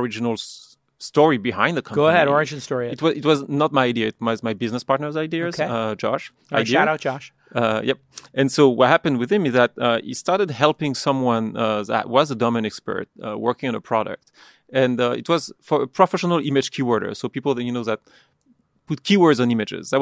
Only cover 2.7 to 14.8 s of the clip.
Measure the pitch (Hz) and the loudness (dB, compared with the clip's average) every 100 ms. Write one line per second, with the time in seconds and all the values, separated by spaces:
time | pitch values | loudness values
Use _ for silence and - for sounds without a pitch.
2.7 | 131 120 123 156 147 135 151 139 143 151 | -6 -4 -2 -2 0 2 2 0 0 2
3.7 | 143 127 117 110 - 117 113 117 104 117 | 2 2 0 -2 -2 -4 -4 -4 -4 -4
4.7 | 120 - 135 147 151 160 165 170 170 120 | -6 -2 -2 -2 -6 -6 -6 -6 -4 -4
5.7 | 117 110 104 110 131 - _ - 143 113 | -2 -4 -4 -4 -4 -6 _ -6 -2 0
6.7 | 135 151 156 147 135 - _ _ 123 113 | 2 2 0 -4 -8 -12 _ _ -2 0
7.7 | 110 110 131 _ - - - 139 - 139 | 0 -2 -4 _ -20 -10 0 0 6 6
8.7 | 120 127 165 165 131 123 202 160 123 120 | 6 6 4 2 -2 0 0 2 2 2
9.7 | - 120 117 - 123 - 190 190 117 151 | 2 0 0 -4 -8 -2 0 0 2 0
10.7 | 151 151 127 - 135 127 117 110 - 113 | 2 -4 -4 -2 0 0 0 -2 -4 -2
11.7 | 107 104 113 - 120 151 127 117 117 107 | -2 -2 -4 0 2 2 0 0 0 -4
12.7 | - - 101 - - - 107 113 120 135 | -6 -8 -8 -8 -12 -10 -6 -4 -2 -4
13.7 | 110 - 113 101 - _ _ - _ _ | -6 -2 -2 -2 -8 _ _ -20 _ _
14.7 | 131 | 0